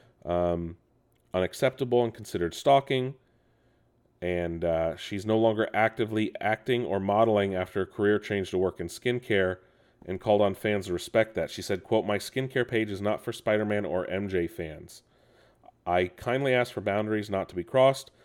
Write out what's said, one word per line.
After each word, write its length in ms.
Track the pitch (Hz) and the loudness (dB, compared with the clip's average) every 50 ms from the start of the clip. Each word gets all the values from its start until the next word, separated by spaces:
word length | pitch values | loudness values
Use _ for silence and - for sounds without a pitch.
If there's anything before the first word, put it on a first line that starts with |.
| _ _ _ _ - | _ _ _ _ -6
Um, 540 | 73 87 87 87 87 87 85 85 82 87 - _ _ _ _ _ _ _ _ _ _ - | -2 0 0 2 0 0 -2 -4 -6 -10 -14 _ _ _ _ _ _ _ _ _ _ -2
unacceptable 680 | 92 92 87 - - 139 127 - - 135 123 120 123 | -2 -2 -2 0 0 0 0 0 -2 -2 0 2 2
and 120 | 120 113 113 | 2 0 -2
considered 400 | - 107 - - 92 85 85 - | -8 -10 -8 -4 -2 -2 -2 -4
stalking." 600 | - - 143 139 139 135 - 139 131 127 131 135 - _ _ _ _ _ _ _ _ _ _ _ _ _ _ _ _ _ _ _ _ | 0 2 4 4 4 4 2 -2 -2 -2 -4 -6 -12 _ _ _ _ _ _ _ _ _ _ _ _ _ _ _ _ _ _ _ _
And, 420 | - 87 90 87 87 85 82 82 85 | -4 -2 -2 0 -2 -2 -2 -2 0
uh, 320 | 85 80 80 82 82 78 | 2 2 2 2 0 -2
she's 300 | - - - 107 98 95 | -6 -8 -8 -8 -4 0
no 120 | 107 110 | 2 2
longer 320 | 110 113 113 107 107 107 - - | 4 4 4 4 2 0 0 2
actively 580 | 104 110 110 - - 113 107 110 107 110 - - - | 2 2 2 0 -2 -4 -2 0 0 -2 -2 -2 -2
acting 460 | - 104 110 - - - 123 120 123 | -2 -2 -2 0 0 0 0 0 0
or 140 | 76 95 98 | 0 -2 0
modeling 540 | 95 98 101 107 113 113 107 101 101 98 92 | 2 4 4 6 6 6 6 4 4 2 0
after 280 | 92 92 - - 101 | -2 -4 -2 -2 -4
a 40 | 92 | -4
career 320 | - - - 104 104 107 101 | -4 -2 0 2 2 2 2
change 320 | - - 107 101 95 - | 0 -2 -2 -2 -2 -2
to 60 | - | 0
work 220 | 90 95 90 - - | 0 0 0 -2 -4
in 80 | 87 | -8
skincare 720 | 85 - - - 123 123 123 - - 107 98 95 92 92 - _ _ _ _ _ _ _ _ - | -10 -8 -6 -4 -2 -2 -2 -2 0 2 2 2 2 -2 -4 _ _ _ _ _ _ _ _ -10
and 160 | - 95 92 | -8 -8 -2
called 200 | - 113 104 104 | 2 2 4 4
on 120 | 104 98 95 | 4 2 2
fans 320 | - - 107 104 101 90 | 0 -2 -2 -2 -2 -2
to 80 | 95 87 | -4 -6
respect 400 | 85 - - - 113 110 - - | -6 -4 0 0 0 0 0 -2
that. 160 | 90 80 - | -4 -6 -4
She 120 | - - | -6 -8
said, 220 | 90 - 101 90 - | -6 -4 -4 -4 -2
quote, 220 | - 117 110 87 | 0 0 0 2
"My 140 | 101 104 98 | 0 -2 -2
skincare 480 | - - - 131 131 127 - 131 120 | -4 -6 -6 -6 -4 -2 -2 -2 -2
page 240 | - 123 110 110 107 | 0 0 -2 -2 -2
is 100 | 98 95 | -4 -2
not 200 | 101 104 104 - | -2 -2 -2 -2
for 120 | - 120 113 | -4 -8 -10
Spider-Man 520 | - - - 107 107 107 104 104 104 98 | -4 -2 0 0 2 0 0 -2 -2 -2
or 200 | 78 82 92 - | -2 -2 -2 -2
M 240 | - 90 95 101 98 | -2 -4 -4 -2 -2
J 160 | 95 90 85 | -2 -2 -2
fans. 560 | 85 - - 85 78 76 - - - - - _ _ _ _ _ _ _ _ _ _ _ _ - - - _ - | -2 -4 -8 -10 -10 -12 -14 -18 -20 -20 -20 _ _ _ _ _ _ _ _ _ _ _ _ -20 -20 -20 _ -4
I 220 | 90 87 90 92 | 0 0 2 0
kindly 460 | - - - - 127 123 135 139 135 127 | 0 -4 -6 -4 -4 -2 0 0 2 2
ask 180 | 123 120 - | 2 0 0
for 100 | - 107 | -4 -4
boundaries 480 | 95 107 98 104 107 107 110 104 104 107 | -2 -2 0 0 0 0 -2 -2 -2 -2
not 200 | 101 95 90 - | -2 -4 -4 -4
to 60 | - | -6
be 80 | 90 85 | -8 -6
crossed. 480 | - - 131 131 135 135 135 - - _ _ _ | 0 4 4 6 4 4 0 -6 -18 _ _ _